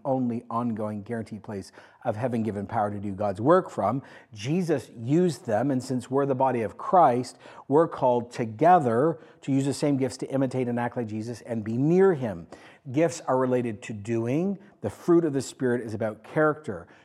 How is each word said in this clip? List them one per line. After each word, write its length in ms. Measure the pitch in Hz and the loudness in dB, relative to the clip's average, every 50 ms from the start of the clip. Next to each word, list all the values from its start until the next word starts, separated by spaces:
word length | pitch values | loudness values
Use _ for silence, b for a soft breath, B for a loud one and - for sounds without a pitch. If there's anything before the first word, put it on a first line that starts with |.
| - | -4
only 400 | 139 131 131 127 120 117 120 123 - | -2 -2 0 0 -2 -2 -4 -6 -6
ongoing 540 | 117 117 123 120 113 104 110 107 107 104 98 | -4 -4 -2 -2 -4 -4 -4 -4 -6 -6 -8
guaranteed 400 | - 120 113 110 - - 104 - | -8 -6 -8 -8 -8 -12 -14 -12
place 280 | - 110 98 95 - - B B B B B B | -10 -10 -10 -10 -12 -16 B B B B B B
of 100 | - 110 | -4 -4
heaven 280 | 107 123 131 117 117 110 | -2 -2 -2 -2 -2 -2
given 220 | 110 98 101 98 | -2 -2 -4 -6
power 260 | 92 - 117 104 104 | -4 -2 -2 -2 -2
to 80 | 101 104 | -2 -4
do 120 | 98 104 | -6 -6
God's 280 | 98 92 104 104 98 92 | -6 -4 -2 -2 -2 0
work 280 | 110 139 170 185 180 - | 4 4 4 4 4 0
from. 320 | - - 101 98 117 139 - B B B B B B | -2 -2 0 0 0 -2 -4 B B B B B B
Jesus 560 | 104 101 123 156 185 185 160 160 135 - - - 117 | -10 -6 -2 -2 0 0 0 0 -2 -2 -6 -14 -10
used 480 | 113 117 143 170 180 180 143 - - | -2 2 2 4 4 2 0 -2 -4
them, 260 | - 107 104 123 143 | -2 0 0 0 0
and 120 | 135 127 120 | 0 -2 -2
since 280 | - 131 127 - - | -2 -4 -4 -4 -2
we're 140 | 131 139 139 | 0 0 2
the 100 | 139 135 | 2 2
body 260 | 127 135 131 123 120 | 2 2 2 2 2
of 160 | 113 95 85 - | -2 -2 -4 -8
Christ, 600 | - - - 185 165 143 120 123 127 - - - B B B B B B | -4 2 4 6 6 6 6 2 0 -4 -8 -18 B B B B B B
we're 200 | 135 151 165 160 | 4 4 4 4
called 440 | - - 139 127 123 120 110 - | 2 0 2 2 2 2 0 -4
together 880 | - - 123 110 110 107 151 165 180 180 147 123 113 117 139 165 160 B B B B B | -6 -6 -6 -6 -2 2 6 6 6 6 6 4 2 2 2 2 0 B B B B B
to 100 | B - | B -2
use 140 | 135 139 135 | 0 0 0
the 80 | 139 131 | 0 -2
same 240 | - - 147 143 131 | -2 0 0 0 0
gifts 200 | 131 127 - - | 0 -2 -4 -6
to 120 | - - | -8 -4
imitate 380 | - 135 135 127 127 131 127 120 | -2 -2 -2 0 -2 -2 -2 -2
and 120 | 120 120 | -2 -2
act 180 | 120 120 120 127 | -4 -4 -4 -6
like 100 | 120 107 | -6 -6
Jesus 340 | 107 110 107 120 123 113 | -6 -8 -8 -8 -10 -12
and 220 | - - 117 113 104 | -10 -8 -8 -6 -4
be 140 | 110 113 123 | -4 -2 0
near 360 | 135 151 170 185 190 196 180 | 2 4 4 6 6 6 4
him. 340 | 139 127 113 95 85 82 - B B B B B B B 143 | 2 -2 -6 -6 -8 -12 -16 B B B B B B B -6
Gifts 300 | 120 147 165 165 - - | -2 0 0 0 0 -4
are 160 | - - 131 131 | -4 0 0 2
related 440 | 131 127 127 127 120 120 110 104 - | 2 2 0 0 0 -2 -6 -8 -10
to 100 | - 113 | -12 -12
doing. 640 | 104 101 110 117 113 113 117 131 151 175 196 202 - B B B B | -10 -6 -4 -4 -2 -2 -2 -2 -2 -2 -2 -4 -6 B B B B
The 80 | - 107 | -8 -8
fruit 360 | - - - - 170 170 170 | -8 -4 2 4 4 4 4
of 80 | 160 135 | 2 0
the 80 | 135 | -2
Spirit 400 | 123 - - - 135 123 120 123 | -4 -6 -6 -4 -2 0 0 0
is 120 | 113 113 107 | -2 -6 -6
about 300 | 104 113 107 107 - - | -4 -4 -4 -6 -8 -12
character. 640 | - - 156 151 151 147 151 - - 101 85 85 b b b b | -6 0 2 2 2 0 -2 -6 -10 -10 -10 -12 b b b b